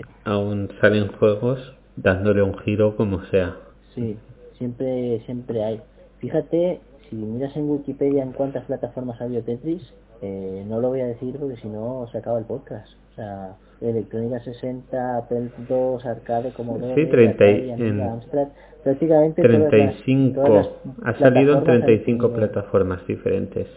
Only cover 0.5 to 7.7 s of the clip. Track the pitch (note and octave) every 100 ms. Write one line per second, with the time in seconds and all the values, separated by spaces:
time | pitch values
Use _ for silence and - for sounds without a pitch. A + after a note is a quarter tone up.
0.5 | G2+ G2 - G#2 G#2 G2+ - A2 G2+ B2
1.5 | C3 - - _ - G2+ F#2 G#2 G2+ G2
2.5 | F#2+ G#2+ G#2 G#2+ G#2+ G#2 F#2 - F#2+ F2
3.5 | - - - _ B2 A2+ G#2+ - - -
4.5 | - B2 A#2+ C3 B2+ B2 A2+ B2 B2 B2+
5.5 | A#2 G#2+ A2 - - - - B2 D#3+ -
6.5 | E3 F3+ E3+ - - - A2 G#2+ A#2 C#3
7.5 | D3+ D3